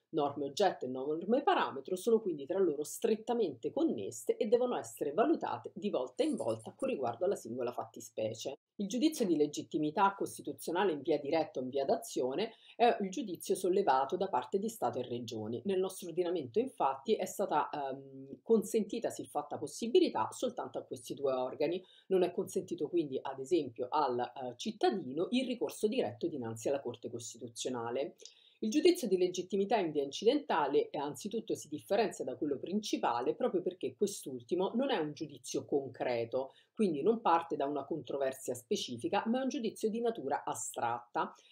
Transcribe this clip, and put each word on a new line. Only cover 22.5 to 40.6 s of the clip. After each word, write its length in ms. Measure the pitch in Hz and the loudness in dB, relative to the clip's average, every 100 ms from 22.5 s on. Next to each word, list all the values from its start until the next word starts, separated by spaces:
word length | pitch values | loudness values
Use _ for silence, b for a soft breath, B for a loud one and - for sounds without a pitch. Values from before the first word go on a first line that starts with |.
| - - 165 151 | -4 -4 -4 0
quindi 320 | 170 147 131 | 0 0 -2
ad 180 | 135 135 | -4 -6
esempio 480 | 135 175 131 117 123 | 2 2 2 -4 0
al, 300 | 151 139 123 | 2 2 2
eh, 340 | 120 139 127 117 | -2 -4 -8 -6
cittadino 720 | 220 - 370 202 127 143 - | -6 2 2 2 -4 -2 0
il 140 | 247 254 | 0 0
ricorso 420 | 247 143 - 214 | -2 -2 0 0
diretto 400 | 254 113 113 170 | 2 -2 -2 -4
dinanzi 420 | 147 113 113 151 | -4 -6 -4 -2
alla 100 | 139 | -2
Corte 300 | 123 110 117 | -2 -8 -10
Costituzionale. 1080 | 117 - 117 120 113 131 123 117 127 165 - B B B B | -10 -10 -12 -14 -8 -6 -4 -2 -2 -4 -6 B B B B
Il 100 | 220 | 0
giudizio 380 | 294 349 349 208 | 4 6 4 2
di 100 | 185 | 2
legittimità 600 | 180 180 180 196 202 226 | 2 0 -2 0 2 2
in 140 | 170 | 2
via 100 | 151 | 0
incidentale, 880 | 139 - 208 294 - 180 139 147 - | -2 2 2 2 2 0 4 2 2
eh, 80 | 151 | -2
anzitutto 560 | 143 139 208 226 - - | -4 -6 -6 -6 -4 -6
si 120 | - | -6
differenzia 560 | 151 - 208 202 - | -10 -2 2 2 0
da 140 | 131 127 | -6 -2
quello 200 | 147 131 | -2 -2
principale 800 | - 208 214 277 156 120 135 - | -2 -4 -2 -2 0 0 0 0
proprio 260 | 240 185 | 0 0
perché 340 | 185 180 131 - | -2 -4 -6 0
quest'ultimo 760 | 208 - - 127 - 175 190 226 | -2 -2 -8 -10 -4 0 0 0
non 160 | 269 | 0
è 60 | 214 | 0
un 160 | 151 | -2
giudizio 520 | 147 147 143 - 147 - | -4 -8 -10 -4 -4 0
concreto, 880 | 147 135 120 131 120 117 131 131 B B | 0 0 -2 0 0 0 -2 -4 B B
quindi 300 | - 202 143 | 0 2 4
non 160 | 175 226 | 2 4
parte 380 | 196 165 - 147 | 4 4 2 -2
da 80 | 139 | 0
una 200 | 147 - | -2 -4
controversia 680 | 160 123 139 135 127 - | -6 -4 -2 -2 -2 -6
specifica, 680 | 123 - 202 - 117 165 202 226 | -6 -2 -4 -2 -4 -2 0 0
ma 120 | 254 | 0
è 40 | |
un 60 | 262 | 0
giudizio 400 | 285 220 - 220 | -2 -4 -2 -2
di 100 | 220 | 0
natura 440 | 233 226 135 143 - | -2 -2 -2 -2 -2
astratta 880 | 135 | -6